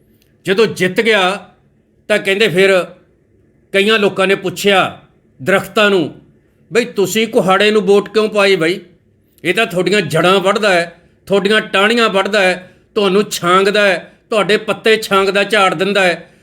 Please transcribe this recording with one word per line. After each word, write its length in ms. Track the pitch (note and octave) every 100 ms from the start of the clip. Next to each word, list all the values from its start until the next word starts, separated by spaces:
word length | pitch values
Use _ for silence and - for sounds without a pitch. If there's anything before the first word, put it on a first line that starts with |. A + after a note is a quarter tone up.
| _ _ _ _ -
ਜਦੋਂ 200 | G3 G#3
ਜਿੱਤ 360 | D3 F3+ F#3
ਗਿਆ 440 | A3+ G#3 F3+ G3 - _ _ _ _ _ -
ਤਾਂ 120 | G#3
ਕਹਿੰਦੇ 280 | F#3+ G3 G#3+
ਫਿਰ 400 | E3 G3 F#3+ F3 - _ _ _ _ _ _ _
ਕਈਆਂ 260 | G3 G3+ A3
ਲੋਕਾਂ 280 | G3+ F#3+ F#3+
ਨੇ 80 | G3
ਪੁੱਛਿਆ 640 | F#3 F3 G3+ G3 C3 - - _ _ -
ਦਰਖਤਾਂ 460 | C3 F#3+ F#3 A3 G#3
ਨੂੰ, 320 | G3 C3 - - _ _ _ _
"ਬਈ 120 | F#3 A#3+
ਤੁਸੀਂ 420 | A3 F#3 G#3+ A3+
ਕੁਹਾੜੇ 440 | A3+ F3+ F#3+ G#3
ਨੂੰ 100 | G#3+
ਵੋਟ 280 | F#3+ G3+ G3+
ਕਿਉਂ 200 | G#3+ G#3+
ਪਾਈ 260 | G#3 G3 F#3+
ਬਈ? 240 | D#3+ G3+ - _ _ _ _ _
ਇਹ 100 | D3+
ਤਾਂ 120 | D3+ A3+
ਤੁਹਾਡੀਆਂ 360 | E3+ F3 G#3
ਜੜ੍ਹਾਂ 380 | D#3 D#3+ F3 G3
ਵੱਢਦਾ 340 | F#3 G3+ G#3
ਹੈ, 280 | F3 E3+ - _ _ -
ਤੁਹਾਡੀਆਂ 360 | G3 F#3+ G#3+
ਟਾਹਣੀਆਂ 480 | G#3 F#3+ G#3 A#3 A3+
ਵੱਢਦਾ 320 | F#3+ G3 G#3
ਹੈ, 300 | F#3 F3+ - _ _ -
ਤੁਹਾਨੂੰ 280 | G3+ F#3+ G#3+
ਛਾਂਗਦਾ 560 | - F3 F#3 G3 G#3 G3+
ਹੈ, 260 | F3 - _ _
ਤੁਹਾਡੇ 280 | A3 F3+ G#3
ਪੱਤੇ 440 | G#3+ F#3+ A3+ A3
ਛਾਂਗਦਾ, 420 | A3 G3 G3 G3
ਝਾੜ 300 | G3 G#3 F#3+
ਦਿੰਦਾ 300 | D#3+ F#3+ G3+
ਹੈ, 260 | F#3 E3 - _